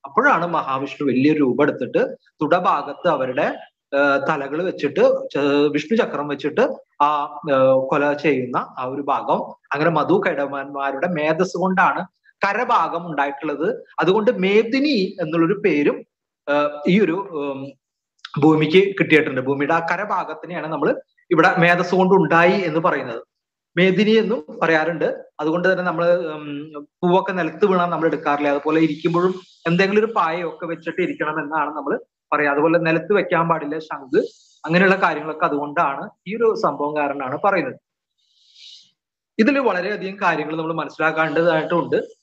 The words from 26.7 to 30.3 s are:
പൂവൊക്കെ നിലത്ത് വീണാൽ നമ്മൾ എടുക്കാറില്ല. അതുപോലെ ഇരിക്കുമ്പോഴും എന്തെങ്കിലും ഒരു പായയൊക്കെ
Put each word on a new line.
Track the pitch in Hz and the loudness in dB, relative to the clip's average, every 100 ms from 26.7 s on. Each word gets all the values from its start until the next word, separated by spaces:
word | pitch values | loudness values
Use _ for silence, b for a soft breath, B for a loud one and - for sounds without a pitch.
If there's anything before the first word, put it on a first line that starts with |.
| 147 147 _ | -16 -18 _
പൂവൊക്കെ | 180 185 190 | 2 2 0
നിലത്ത് | 185 160 156 202 | -4 -4 0 2
വീണാൽ | 185 175 | 2 0
നമ്മൾ | 160 160 | 0 -2
എടുക്കാറില്ല. | 147 160 143 147 | 0 -2 0 0
അതുപോലെ | 143 156 160 | 0 0 2
ഇരിക്കുമ്പോഴും | 160 - 175 175 185 185 - _ 165 | 0 0 -2 0 0 -2 -12 _ -2
എന്തെങ്കിലും | 175 196 208 | 0 2 2
ഒരു | 220 | 0
പായയൊക്കെ | 220 165 | 0 -2